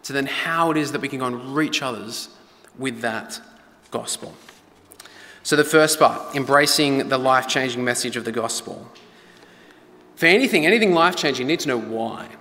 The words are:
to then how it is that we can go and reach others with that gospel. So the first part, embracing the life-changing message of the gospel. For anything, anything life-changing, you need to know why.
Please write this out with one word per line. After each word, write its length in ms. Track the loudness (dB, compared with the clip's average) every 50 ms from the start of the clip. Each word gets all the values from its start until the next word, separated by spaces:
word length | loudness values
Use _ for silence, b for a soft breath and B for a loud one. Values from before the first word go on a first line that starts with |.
| -12
to 80 | -6
then 140 | -4 -4 -4
how 440 | -4 -4 -4 -4 -2 0 0 0 2
it 60 | 2
is 160 | 0 -2 -2
that 80 | -4 -6
we 80 | -6 -6
can 100 | -6 -4
go 80 | -4
and 280 | -4 -6 -6 -8 -4 -2
reach 280 | -2 -2 0 -2 -4
others 480 | -4 -4 -6 -8 -10 -10 -12 -12 -12 -14 b b b b b b b -20 -12 -8
with 240 | -8 -8 -6 -4
that 380 | -4 -4 -4 -6 -8 -10 -14 -16 -16 -20 -20 -20 -20 -20 _ _ _ _
gospel. 440 | -8 -8 -6 -8 -8 -10 -10 -16 -18 -20 -20 -20 -20 -20 _ _ _ _ _ _ -20 B B B B B B B B B
So 140 | B 0 2
the 80 | 2 2
first 340 | 4 4 4 6 4 4 4
part, 360 | 4 4 4 0 -6 -6 -4
embracing 760 | -4 2 4 4 4 6 4 2 2 2 2 2 0 0 0
the 100 | -2 0
life-changing 680 | 2 4 4 4 2 0 -2 -2 -2 -2 -2 -2 -2
message 320 | -2 -2 -2 -4 -4 -6
of 80 | -6 -6
the 80 | -4
gospel. 560 | -4 -4 -4 -4 -6 -8 -10 -12 -14 -14 -16 -20 -20 -20 B B B B B B B B B B B B B B B B B B B B B -20 -4
For 100 | 2 4
anything, 400 | 6 6 6 4 4 2 2 4
anything 260 | 4 4 4 4 4
life-changing, 540 | 4 4 4 4 2 0 -2 -2 -2 -2 -2
you 20 | -2
need 120 | -2 -2
to 80 | 0 -2
know 120 | -2 -2
why. 480 | -4 -4 -4 -4 -4 -6 -6 -10 -14 -16 -18 -20